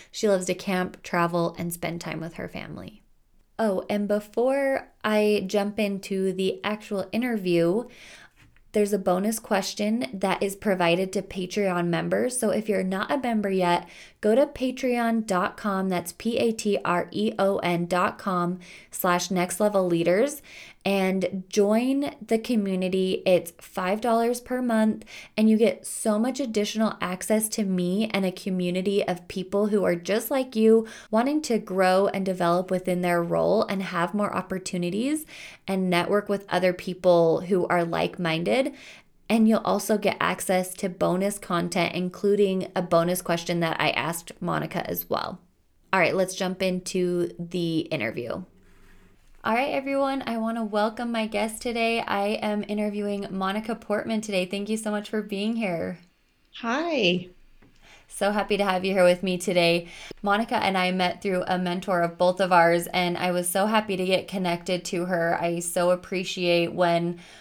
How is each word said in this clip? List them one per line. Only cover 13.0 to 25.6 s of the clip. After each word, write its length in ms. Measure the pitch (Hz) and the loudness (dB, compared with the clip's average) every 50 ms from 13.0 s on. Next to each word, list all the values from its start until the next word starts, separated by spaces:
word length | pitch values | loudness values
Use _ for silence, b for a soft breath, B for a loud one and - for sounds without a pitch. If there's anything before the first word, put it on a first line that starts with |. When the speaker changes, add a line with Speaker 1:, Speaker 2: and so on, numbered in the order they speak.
| 208 - | -2 -2
Speaker 1:
a 80 | 285 277 | -2 -2
member 320 | 254 240 226 214 202 196 | 0 0 0 0 0 0
yet, 360 | 190 190 180 175 175 175 - B B B B B B B | 2 2 4 4 2 2 0 B B B B B B B
go 120 | - 208 226 | 2 4 4
to 120 | 262 294 | 4 4
patreon 800 | 294 294 - 262 254 254 262 - 254 240 240 233 226 226 226 220 | 2 0 -2 -4 -4 -2 -2 -2 0 0 0 0 2 0 0 0
dot 320 | 220 190 180 196 - - - | 0 0 0 0 -2 -4 -4
com, 320 | - 208 190 190 190 190 | -4 -2 -2 0 0 0
that's 220 | 185 175 170 - | -2 -2 -4 -6
P 260 | - - - 226 - - | -12 -6 -4 -2 0 2
A 140 | 233 233 | 0 0
T 260 | 220 220 - 214 202 - - | 0 0 0 0 0 0 0
R 220 | - 180 175 - 175 | 0 0 0 -2 -4
E 240 | - 196 208 220 220 - | -4 -2 -2 -2 0 0
O 200 | 196 196 202 - | 0 0 0 0
N 260 | - 175 170 170 175 | 0 -2 0 -2 -2
dot 320 | 170 180 175 190 - - | 0 0 0 0 0 -4
com 440 | - - 202 185 175 175 175 185 180 B B B B B B | -6 -6 -4 -2 0 -2 -2 -4 -6 B B B B B B
slash 400 | - - - 185 175 180 180 - | -8 -2 0 2 2 2 0 0
next 300 | 196 180 175 180 - - | 0 0 0 -2 0 0
level 260 | 214 208 202 196 185 | 0 2 2 2 2
leaders, 540 | 175 170 165 165 170 175 202 262 294 302 - B B B B B B B B - | 2 2 2 4 4 4 4 2 0 -2 -8 B B B B B B B B -2
and 600 | 190 196 196 190 185 190 190 185 - - 190 185 - | -2 0 2 2 2 0 0 -2 -2 -4 -6 -8 -2
join 680 | - 214 196 202 214 226 247 262 277 277 285 - - - 214 | 2 2 4 4 4 2 2 2 0 0 -2 -4 -6 -10 -2
the 120 | - 226 220 | 0 0 0
community. 840 | 220 - 254 214 196 196 190 185 185 180 190 185 185 185 185 - - | 0 0 0 0 2 0 0 0 0 0 0 2 2 2 0 0 2
It's 260 | 190 180 165 165 - - - | 4 4 4 2 -2 -12 -18
five 420 | - - - 196 185 180 202 214 | -20 -10 -8 -4 -2 -2 -2 0
dollars 400 | 240 240 226 226 233 233 240 240 | 0 2 2 2 2 2 0 -2
per 220 | - - 254 254 | -4 -4 -4 -2
month, 420 | 254 233 226 220 220 220 214 220 - B B B B B B | 0 0 2 4 4 2 2 -2 -8 B B B B B B
and 140 | 214 220 220 | 4 6 6
you 60 | 220 | 6
get 280 | 214 | 6